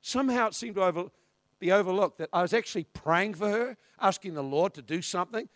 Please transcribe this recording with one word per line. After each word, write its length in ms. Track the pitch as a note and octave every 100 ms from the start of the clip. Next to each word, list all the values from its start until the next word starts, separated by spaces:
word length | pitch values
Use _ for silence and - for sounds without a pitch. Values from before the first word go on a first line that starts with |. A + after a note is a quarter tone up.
Somehow 460 | - B3 C4+ B3 A3+
it 80 | -
seemed 200 | A#3 G3
to 80 |
over-, 280 | F#3 E3 F3 _ _ _ _ _
be 120 | E3
overlooked 480 | F#3+ F#3 F#3 F#3 _
that 100 | D#3+
I 120 | E3+
was 100 | F3+
actually 300 | A3+ - G#3
praying 520 | D#3+ - - E3+ G3+ E3+
for 140 | G#3
her, 280 | G#3+ B3 A#3+ _ _
asking 360 | F#3+ F#3 G3 D#3+
the 80 |
Lord 320 | C3+ C#3+ F#3 E3+
to 60 |
do 200 | A#2+ D#3+
something, 480 | E3+ F3+ F3 A3+ -